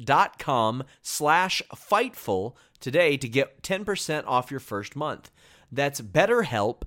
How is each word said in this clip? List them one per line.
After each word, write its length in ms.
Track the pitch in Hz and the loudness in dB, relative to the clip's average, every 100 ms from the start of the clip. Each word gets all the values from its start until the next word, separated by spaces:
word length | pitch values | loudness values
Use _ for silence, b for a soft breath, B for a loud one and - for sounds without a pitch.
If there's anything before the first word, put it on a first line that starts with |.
dot 360 | 120 147 196 - | 2 4 4 0
com 440 | - 127 110 123 135 b | 0 2 2 0 -8 b
slash 600 | - - 151 165 185 - - | -10 -2 2 4 2 -2 -6
fightful 800 | - - 208 254 - - 95 107 b b b | -14 -2 0 0 -6 -4 -2 -2 b b b
today 380 | 131 147 170 139 | -2 2 2 2
to 100 | 123 | 0
get 360 | 127 135 - | 0 -2 -4
ten 220 | - 190 214 | -6 -4 -4
percent 400 | 190 - 151 - | -4 -4 -6 0
off 240 | 127 123 | -2 -2
your 80 | 135 | -8
first 360 | - 101 107 139 | -8 -8 -8 -8
month. 360 | 151 113 - b b b b | -8 -8 -14 b b b b
That's 280 | 123 143 139 | -4 -2 -4
BetterHelp, 840 | 104 147 202 240 165 117 104 - | -2 2 4 4 2 0 0 -2